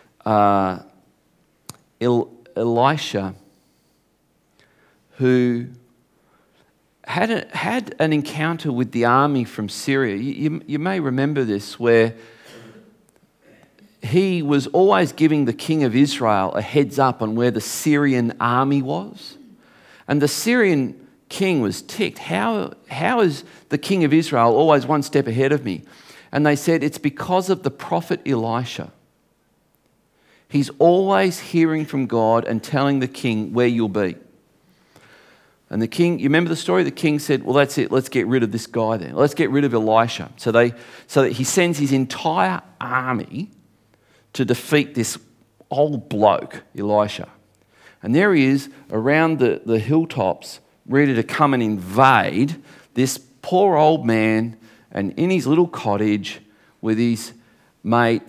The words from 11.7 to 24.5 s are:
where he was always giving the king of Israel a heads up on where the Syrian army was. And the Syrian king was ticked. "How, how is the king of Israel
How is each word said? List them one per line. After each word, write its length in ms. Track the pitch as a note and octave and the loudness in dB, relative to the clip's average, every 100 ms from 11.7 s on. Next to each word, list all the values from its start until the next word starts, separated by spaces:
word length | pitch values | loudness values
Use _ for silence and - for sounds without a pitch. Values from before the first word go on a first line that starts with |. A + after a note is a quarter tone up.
| - | -2
where 340 | A#2+ A#2 A2+ A2+ - - - - - - - _ _ _ _ _ _ _ _ _ _ _ | 4 4 4 -2 -16 -20 -20 -20 -20 -20 -20 _ _ _ _ _ _ _ _ _ _ _
he 400 | G#2+ E3 G3 F3 | -2 0 2 0
was 240 | D3 C#3+ C#3+ | 0 0 2
always 440 | F3 F#3+ F#3+ D3+ | 2 4 4 2
giving 340 | - D#3 D3+ B2 | 2 2 2 0
the 80 | |
king 300 | - - D#3 | -2 -2 0
of 120 | B2+ A#2+ | 2 2
Israel 580 | C#3+ - A2+ G2+ F#2+ | 2 2 0 2 0
a 80 | G#2 | -4
heads 380 | A2 D3+ A#2 C3+ | -2 0 0 0
up 240 | C3+ - | 0 0
on 120 | G#2+ A2+ | -4 0
where 140 | B2 | 0
the 120 | G#2+ | -2
Syrian 760 | - - D#3 D3 C#3+ B2+ A#2 - | -6 -4 0 2 2 0 -2 -2
army 440 | A#2+ B2 C3+ C#3 | 0 2 2 0
was. 540 | C3 E3 G#3 - - - - - _ _ _ - - | -2 -6 -8 -14 -20 -20 -20 -20 _ _ _ -14 -4
And 140 | C#3+ | 0
the 60 | D3 | 0
Syrian 800 | - A3+ B3 G3 D3 B2 - - _ - | 0 0 2 2 2 -2 -8 -20 _ -12
king 320 | - F#3+ D#3 | -4 0 0
was 200 | G2+ - | 0 -4
ticked. 380 | - - G3 - | -8 -6 -6 -6
"How, 540 | - F3+ A3+ G#3+ - - - | -6 -4 -2 -4 -6 -12 -14
how 320 | C3 F#3+ A#3+ | -4 -2 2
is 220 | F#3 C#3 - - - | 0 0 -10 -20 -6
the 100 | D3 | -6
king 240 | - F#3+ | -2 0
of 100 | D3 | 2
Israel 420 | D#3+ D#3 B2+ A#2 | 2 2 2 4